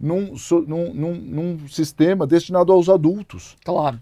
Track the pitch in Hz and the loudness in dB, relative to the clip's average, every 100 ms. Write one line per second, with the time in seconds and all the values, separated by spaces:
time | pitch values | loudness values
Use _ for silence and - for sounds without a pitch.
0 | 143 180 202 - - 170 147 160 170 139 | -4 -4 -4 -10 0 0 0 -4 -6 -4
1 | 156 175 - 151 170 165 143 - 151 - | -6 -6 -8 -6 -6 -6 -8 -6 -6 2
2 | 160 190 147 170 170 180 180 190 170 190 | 2 2 2 0 2 2 6 6 6 4
3 | 151 202 196 90 - - - 170 151 120 | 4 0 -6 -16 -20 -14 -4 -2 -2 -4